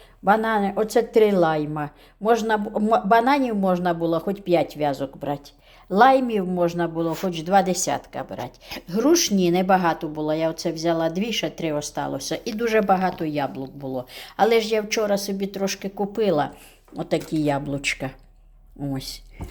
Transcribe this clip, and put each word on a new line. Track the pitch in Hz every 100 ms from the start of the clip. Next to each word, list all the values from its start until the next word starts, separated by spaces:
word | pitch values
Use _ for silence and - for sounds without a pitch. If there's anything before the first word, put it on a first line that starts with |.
| - _
Банани, | 190 220 220 214 196 196
оце | 214 240
три | 226 233 214
лайма. | 196 160 156 151 151 147 - - -
Можна | 202 233 220 214
б-, | 208 -
м-, | 214 233 196
бананів | 233 240 285 254 214
можна | 190 180 180
було | 170 170 165
хоч | 180 196
п'ять | - 165 147 147
в'язок | 147 135 139 -
брати. | 139 143 - _ _ - -
Лаймів | 190 254 269 247 214 180
можна | 180 175 175 170
було | 165 165 160
хоч | 190 165
два | 160 196
десятка | 185 180 - 127 - 127
брати. | 135 95 123 - - - -
Груш | 185 262 339 -
ні, | 202 175
небагато | 175 185 185 175 160 165
було. | 151 151
Я | 156 160
оце | 160 170
взяла | 160 165 165 165
дві, | 170 233
ще | 202 160
три | - 165
осталося. | 147 147 - 139 139 - - 233
І |
дуже | 214 233 220
багато | 196 185 185 175 160
яблук | 147 135 131 135
було. | 143 135 131 123 - - -
Але | 214 226
ж | 214
я | 214
вчора | 208 233 208 202
собі | - 196 196
трошки | 196 196 - 196
купила | - 196 202 208 151 135 - - - _ -
отакі | - 160 - 156
яблучка. | 147 139 143 139 - - 131 - - _ _ - _ -
Ось. | 143 135 - - - - -